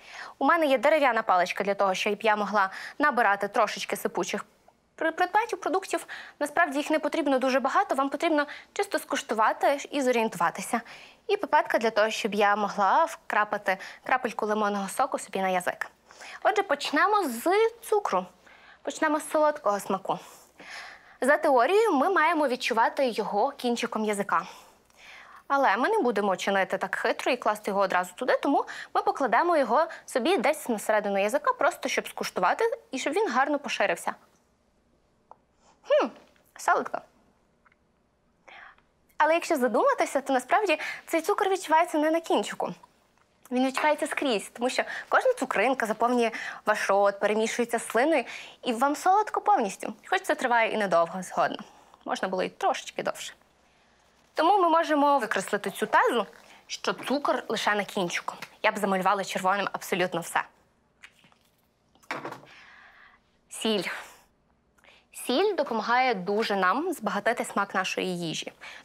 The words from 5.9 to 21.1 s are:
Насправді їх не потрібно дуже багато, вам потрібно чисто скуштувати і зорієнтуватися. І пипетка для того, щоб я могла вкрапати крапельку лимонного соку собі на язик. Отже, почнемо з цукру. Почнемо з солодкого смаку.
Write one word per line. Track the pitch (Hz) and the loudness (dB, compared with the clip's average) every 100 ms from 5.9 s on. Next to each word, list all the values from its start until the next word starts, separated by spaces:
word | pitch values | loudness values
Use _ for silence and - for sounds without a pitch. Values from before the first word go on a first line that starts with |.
| 339 - - - - | -6 -6 -16 -16 -8
Насправді | 294 302 339 269 | -2 0 0 0
їх | 285 | 0
не | 311 | 0
потрібно | 294 311 294 262 | 0 -2 0 2
дуже | 262 262 | 2 0
багато, | 254 339 392 | 2 2 2
вам | 277 277 | 0 -2
потрібно | 285 339 302 285 - - | -2 0 2 0 -6 -10
чисто | - 403 311 | -6 -4 -4
скуштувати | - 269 - 220 220 - 349 277 - | -4 -6 -2 0 2 2 0 0 -2
і | 294 | -2
зорієнтуватися. | 254 240 220 - 170 - - 233 - - - - - | 0 2 0 0 -2 -2 -4 -6 -6 -18 -20 -12 -2
І | 403 | -2
пипетка | - 302 330 330 | 2 2 2 0
для | 226 | 2
того, | 220 214 | 2 0
щоб | 220 220 | 0 -2
я | 202 202 208 | 2 2 2
могла | 202 190 190 254 | 0 0 2 4
вкрапати | 330 - - 214 208 202 - 185 - - | 2 -2 -2 0 0 -2 -2 -4 -6 -10
крапельку | - 254 240 208 214 | -2 0 -2 -4 -2
лимонного | 214 208 202 190 | 0 0 -2 -2
соку | - 277 269 | -2 -2 -2
собі | - 196 | -6 -2
на | 190 | 0
язик. | 185 - - - _ _ - - - | 0 -2 -6 -10 _ _ -20 -18 -4
Отже, | 359 415 | 0 0
почнемо | 392 285 - 294 370 415 320 | 0 -2 -2 2 2 2 0
з | 233 311 392 453 - | -2 2 2 2 -2
цукру. | - 415 - 185 185 - - - - - | -2 0 2 -2 -4 -12 -20 -20 -20 -14
Почнемо | - - 311 302 | -10 -2 0 0
з | 302 | 0
солодкого | 311 302 302 202 202 | 2 2 2 -2 -2
смаку. | - 190 - 165 - - - - - - - - - | -2 -4 -4 -6 -8 -20 -20 -20 -18 -16 -18 -20 -20